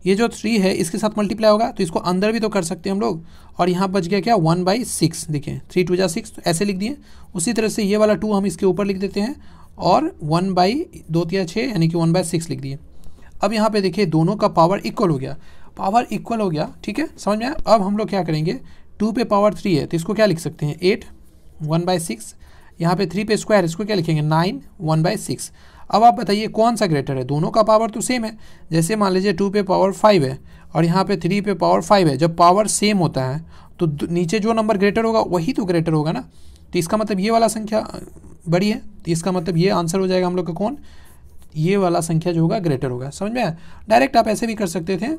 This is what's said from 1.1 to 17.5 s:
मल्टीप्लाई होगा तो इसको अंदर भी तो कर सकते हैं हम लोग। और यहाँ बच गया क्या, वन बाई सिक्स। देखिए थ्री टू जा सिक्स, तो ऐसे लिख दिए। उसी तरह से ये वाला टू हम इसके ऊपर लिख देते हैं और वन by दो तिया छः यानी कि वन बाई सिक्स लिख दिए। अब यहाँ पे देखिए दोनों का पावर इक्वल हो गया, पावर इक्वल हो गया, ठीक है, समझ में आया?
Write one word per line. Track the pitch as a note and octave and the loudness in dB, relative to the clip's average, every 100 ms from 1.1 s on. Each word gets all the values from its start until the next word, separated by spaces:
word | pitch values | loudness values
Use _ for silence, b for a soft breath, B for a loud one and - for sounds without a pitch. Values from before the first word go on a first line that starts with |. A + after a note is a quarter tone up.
| G#3+ | -2
मल्टीप्लाई | G3+ G#3 A3 | -2 2 4
होगा | G#3 A3+ | 4 2
तो | - | -2
इसको | F3+ G#3 | -2 -2
अंदर | F3 F#3 G#3 | -2 0 0
भी | A3+ | 0
तो | G#3+ | 0
कर | G#3 | -2
सकते | E3 F#3 F#3 | -4 -6 -4
हैं | |
हम | G3 | -2
लोग। | A3+ E3 B B B - | -2 -4 B B B -2
और | F3+ | 0
यहाँ | F3+ G3 | 2 0
बच | F#3+ E3+ | 0 0
गया | G3+ | -2
क्या, | - G3+ | 2 2
वन | D#3+ E3+ | 4 2
बाई | F3+ A3 A#3+ | 2 0 -2
सिक्स। | - D#3+ - - | -2 -2 -2 -6
देखिए | D3 C#3+ C3+ - | -6 -6 -10 -4
थ्री | F3+ | -2
टू | E3+ F3+ | 0 0
जा | F#3+ | 0
सिक्स, | A3+ - | -2 -10
तो | - | -6
ऐसे | F3 E3 | -4 -2
लिख | G#3 F#3 | -2 -2
दिए। | G#3+ D4 b b b | -6 -8 b b b
उसी | F#3 G3 | -6 -2
तरह | A3+ G#3+ | 0 -2
से | G#3+ | 0
ये | G3 G#3 | 0 4
वाला | G#3+ G#3 | 4 2
टू | G#3+ | 0
हम | G3 G3 | 0 -2
इसके | E3 F#3+ | 0 0
ऊपर | F3+ | 0
लिख | G3+ F#3+ | -2 -2
देते | G3 G3+ | -4 -4
हैं | G#3+ D4+ B B B - | -4 -6 B B B -4
और | E3+ G#3+ D#4 - | 2 2 2 -6
वन | D3+ E3 F#3+ | -2 0 0
by | F3+ F#3 C4+ - - - | 2 2 2 -6 -12 -4
दो | D#3+ | -2
तिया | E3+ F#3+ | 0 -2
छः | F3 A3 | -2 -4
यानी | C4 G3+ E3 | -2 0 0
कि | E3+ | 2
वन | E3 | 2
बाई | F3+ | 2
सिक्स | F3 E3+ E3 | 0 -4 -4
लिख | C3 | -8
दिए। | C3+ C#3 - - b b b - | -8 -12 -14 -14 b b b -4
अब | G3+ | 0
यहाँ | A3 G#3+ | 2 2
पे | G#3+ | 2
देखिए | F#3+ F3+ F#3+ | 0 0 2
दोनों | D#3 E3 G#3 | 2 2 2
का | G#3 | 0
पावर | - E3 G3 | 4 2 2
इक्वल | A3+ - G3 | -4 0 0
हो | C#3 | 0
गया, | C3+ C#3 b b b - | -4 -10 b b b -6
पावर | F#3+ A3+ A#3+ | 0 2 0
इक्वल | G3+ - A3+ | -6 -4 -2
हो | G3+ | -2
गया, | D3+ - - | -2 -6 -8
ठीक | - G#3 | -8 -6
है, | D#4 - | -6 -4
समझ | - G#3+ | -2 -2
में | |
आया? | A#3+ | -2